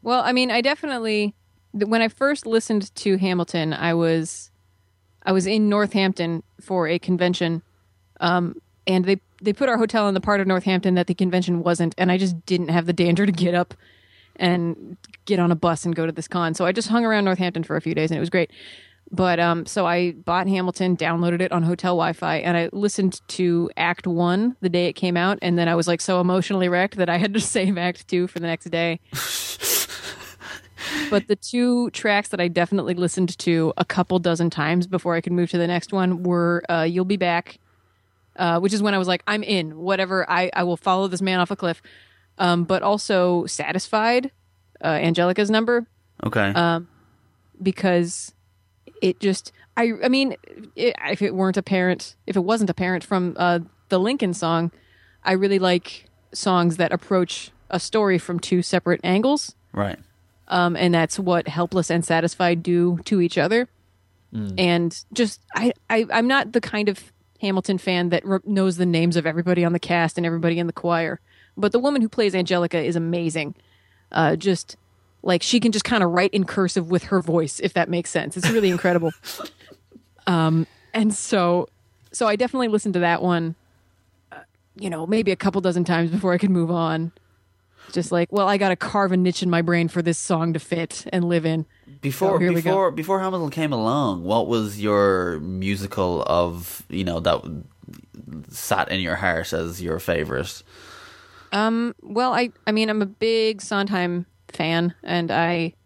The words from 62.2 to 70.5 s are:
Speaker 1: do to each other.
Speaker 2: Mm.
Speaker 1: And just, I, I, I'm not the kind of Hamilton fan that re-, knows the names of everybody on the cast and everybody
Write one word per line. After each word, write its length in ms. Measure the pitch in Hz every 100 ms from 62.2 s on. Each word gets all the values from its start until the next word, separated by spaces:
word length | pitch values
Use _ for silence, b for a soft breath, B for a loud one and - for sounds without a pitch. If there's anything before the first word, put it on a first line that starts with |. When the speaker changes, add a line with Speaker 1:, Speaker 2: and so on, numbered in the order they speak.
| 165 - 175 170
Speaker 1:
do 380 | 170 175 175 170 -
to 140 | 202
each 160 | 175 180
other. 320 | 160 226 247 _ _ _ _ _ _
Speaker 2:
Mm. 220 | 226 202 185
Speaker 1:
And 480 | 180 170 170 - -
just, 280 | 214 226 - _ -
I, 160 | 233 - _
I, 160 | 226 -
I'm 160 | 226 240
not 240 | 269 214
the 80 | 233
kind 280 | - 208 208
of 240 | 196 - _ _ _
Hamilton 380 | 202 190 190 190
fan 320 | - 180 175
that 140 | 170
re-, 140 | - 190
knows 320 | - 196 190 170
the 100 | 180
names 300 | 170 170 170
of 100 | 160
everybody 380 | 160 175 175
on 80 | 170
the 80 | 170
cast 360 | - 170 165 -
and 80 |
everybody 360 | 170 165 165